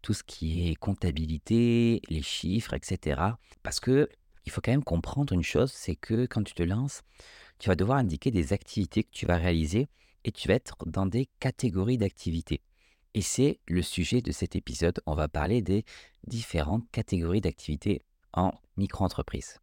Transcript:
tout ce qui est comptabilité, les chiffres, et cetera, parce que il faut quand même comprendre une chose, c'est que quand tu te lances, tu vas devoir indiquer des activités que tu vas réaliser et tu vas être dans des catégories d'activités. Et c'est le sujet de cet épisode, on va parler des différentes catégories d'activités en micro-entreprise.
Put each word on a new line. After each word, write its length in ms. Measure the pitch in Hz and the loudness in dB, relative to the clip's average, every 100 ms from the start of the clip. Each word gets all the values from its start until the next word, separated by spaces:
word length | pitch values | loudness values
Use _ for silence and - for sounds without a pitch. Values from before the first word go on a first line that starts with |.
tout 100 | - | -2
ce 80 | 104 | -4
qui 480 | - - 80 85 85 | -4 -6 -2 0 0
est 60 | 78 | 0
comptabilité, 1300 | - 95 90 76 78 78 - 117 120 117 117 117 - | -2 0 0 0 -2 -4 2 4 6 6 4 2 0
les 140 | 80 | -4
chiffres, 540 | 73 - 85 107 - - | -4 -4 -2 -2 -2 -6
et 60 | |
cetera, 560 | - 92 76 67 92 117 _ - | -4 -4 0 0 0 -2 _ -12
parce 160 | - - | -6 -4
que 280 | - 131 123 - _ - - | 2 4 2 -4 _ -16 -8
il 60 | |
faut 100 | - | -4
quand 80 | - | 2
même 140 | 135 | 0
comprendre 500 | - 85 - 135 143 | 2 -2 -2 -2 0
une 80 | 90 | 0
chose, 300 | 82 - 131 | 2 2 0
c'est 240 | - - 80 | -2 -8 -8
que 320 | - 110 123 | -2 0 0
quand 160 | - | -2
tu 100 | 101 | -4
te 80 | - | -2
lances, 400 | 87 104 135 - _ _ - - - _ | 0 0 -2 -6 _ _ -20 -20 -20 _
tu 100 | - | 0
vas 80 | 90 | 2
devoir 220 | 98 139 | 4 4
indiquer 320 | 110 76 - | 2 0 0
des 240 | 107 78 | 0 2
activités 500 | 98 - - 92 104 | -2 -2 -4 0 0
que 80 | - | -2
tu 140 | - - | -4 0
vas 120 | 87 | 2
réaliser 520 | 90 82 78 101 147 _ _ _ | 4 2 2 0 0 _ _ _
et 80 | - | -8
tu 180 | - - | -6 2
vas 40 | |
être 240 | 104 - - 82 | 2 0 -10 -6
dans 220 | 78 95 | -2 0
des 220 | 113 135 _ | 0 -2 _
catégories 580 | 131 - 123 92 101 127 | -4 0 0 0 0 2
d'activités. 640 | 98 - - 82 - 71 _ _ _ _ _ 107 | 0 -2 -2 -2 -2 -8 _ _ _ _ _ -4
Et 80 | |
c'est 360 | 98 - 139 - - | -2 2 2 0 -2
le 140 | 87 | -2
sujet 400 | 85 - 82 82 | 0 -2 0 0
de 100 | - | 0
cet 240 | - 85 90 | -4 -4 -4
épisode, 460 | - - 82 - - | -6 0 0 0 -4
on 80 | 76 | -2
va 120 | 76 | -2
parler 360 | 76 78 120 | 0 0 0
des 200 | 87 98 - - - _ - | 2 0 -2 -18 -20 _ -8
différentes 580 | 117 - 82 69 107 - | -8 -4 -2 0 -2 -2
catégories 500 | - 110 92 82 101 | -6 -2 0 2 0
d'activités 600 | 90 - - 73 101 101 - _ _ | 0 -4 -6 -4 0 -2 -4 _ _
en 200 | - 92 - _ - | 0 0 0 _ -4
micro-entreprise. 800 | 98 - 95 - - - - - | -4 0 -2 -2 -6 -6 -8 -18